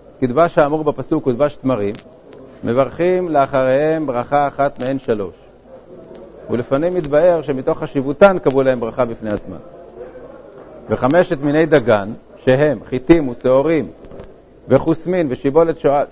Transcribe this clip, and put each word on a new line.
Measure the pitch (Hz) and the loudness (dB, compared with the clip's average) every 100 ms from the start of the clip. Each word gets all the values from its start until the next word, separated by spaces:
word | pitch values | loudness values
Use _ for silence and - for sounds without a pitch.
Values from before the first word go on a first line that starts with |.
| - - | -18 -4
כדבש | 127 127 170 - | -2 2 2 2
האמור | 147 156 | 2 2
בפסוק | 147 139 - 156 - | -2 -4 -2 -2 0
ודבש | 117 147 - | 0 0 -2
תמרים, | 131 120 101 117 - - - - - - | -2 -2 -2 -6 -14 -20 -20 -20 -20 -10
מברכים | 110 120 127 - 175 185 175 | -2 0 0 0 0 0 0
לאחריהם | 147 135 135 131 135 156 160 143 | 0 2 0 2 2 0 -2 -2
ברכה | 120 120 143 143 | -4 0 0 0
אחת | - 139 - | 0 -4 -2
מהן | 123 135 | -6 -4
שלוש. | - 107 92 - - - - - - - - - - - - | -2 -4 -4 -12 -20 -20 -20 -20 -20 -20 -20 -20 -20 -16 -6
ולפנים | 113 120 135 170 | -6 -2 -2 0
מתבאר | 180 160 147 180 165 | -2 0 2 4 2
שמתוך | 143 131 143 160 | 0 -4 -2 -4
חשיבותן | 156 143 135 - 196 185 | -4 -4 -2 4 4 4
קבעו | 147 135 | 0 2
להם | 131 123 | 2 0
ברכה | 113 117 | -2 -2
בפני | 120 110 110 | -2 -4 -6
עצמם. | 104 98 82 - - - - - - - - - - - - - | -6 -6 -16 -16 -20 -20 -18 -18 -18 -20 -20 -20 -20 -20 -14 -6
וחמשת | 107 127 165 185 156 | -2 2 2 2 0
מיני | 147 151 160 | 0 0 4
דגן, | 147 113 104 98 120 - - - | 2 4 0 0 -10 -16 -4 0
שהם | 131 151 113 - | 2 2 -2 -6
חיטים | 127 - 170 135 | -2 2 2 2
ושעורים | 120 127 131 151 160 101 - - - - - - - - | -2 2 2 2 0 -2 -10 -20 -20 -20 -20 -20 -12 0
וחוסמין | 127 - 160 170 185 151 | 2 2 -2 -2 -2 -2
ושיבולת | 123 139 147 165 156 | -2 0 2 2 0
שוע-, | 147 143 - | 0 0 -2